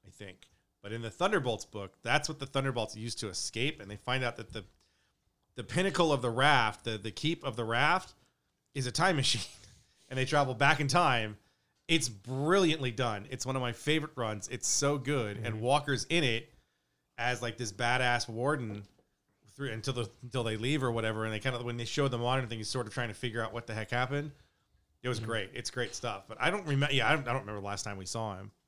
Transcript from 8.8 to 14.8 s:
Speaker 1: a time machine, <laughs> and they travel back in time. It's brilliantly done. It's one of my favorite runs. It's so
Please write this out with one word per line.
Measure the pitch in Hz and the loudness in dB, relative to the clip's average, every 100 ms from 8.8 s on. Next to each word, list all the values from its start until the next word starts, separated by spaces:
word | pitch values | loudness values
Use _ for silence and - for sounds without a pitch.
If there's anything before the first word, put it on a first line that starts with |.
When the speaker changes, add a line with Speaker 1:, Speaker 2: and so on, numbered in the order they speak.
| 127 | -4
Speaker 1:
a | |
time | 117 180 160 | 2 4 4
machine, | 131 113 - - - - | 2 0 -2 -14 -20 -20
<laughs> | _ _ _ | _ _ _
and | 131 | -2
they | 131 | 2
travel | 151 139 113 | 4 2 6
back | 139 151 | 6 6
in | 143 | 4
time. | 165 165 123 110 107 _ _ _ _ - | 6 6 4 0 -6 _ _ _ _ 2
It's | 165 123 | 2 2
brilliantly | 104 117 135 147 190 180 156 131 | -8 -6 -2 4 6 6 4 -2
done. | 110 123 104 101 | 0 -2 -2 -6
It's | 127 127 | -8 -2
one | 131 | -2
of | |
my | 123 | -2
favorite | 110 - 156 151 - | -2 0 0 0 -4
runs. | 113 107 - | -2 -2 -6
It's | 123 - | -6 0
so | - | 2